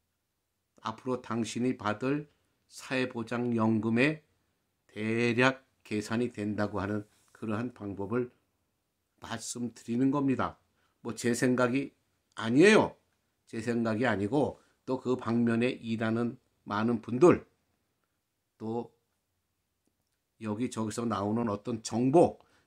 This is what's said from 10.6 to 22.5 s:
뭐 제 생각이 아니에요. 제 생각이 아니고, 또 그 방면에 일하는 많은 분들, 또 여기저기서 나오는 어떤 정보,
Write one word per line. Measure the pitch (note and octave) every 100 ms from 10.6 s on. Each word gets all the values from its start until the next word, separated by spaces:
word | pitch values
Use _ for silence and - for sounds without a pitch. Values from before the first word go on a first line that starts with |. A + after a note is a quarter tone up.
| _ _ _ _
뭐 | A#2+ A2+
제 | A#2+
생각이 | A#2+ C3 B2 B2 C3+ C#3 - _ _ _ -
아니에요. | A2+ B2+ G3 G3+ F2+ - _ _ _ _ _
제 | A#2
생각이 | A#2 A#2 A#2 G#2+ B2
아니고, | G2 G2+ C#3+ G#2+ - _ _ -
또 | C3
그 | B2 B2
방면에 | A#2 A#2 A#2 A2+ B2+
일하는 | - A2+ A2+ A2+ A2+ A#2+ - _ _
많은 | - G#2 A2+ A2+
분들, | - B2 E3+ G#2+ - _ _ _ _ _ _ _ _ _ _ -
또 | A2 A#2 A#2 _ _ _ _ _ _ _ _ _ _ _ _ _ _ -
여기저기서 | A2 G#2+ B2 A2+ A2 A#2+ A#2
나오는 | G2 G2+ A2 A#2
어떤 | G2+ - A#2
정보, | - A2+ B2+ D#3+ B2+ - _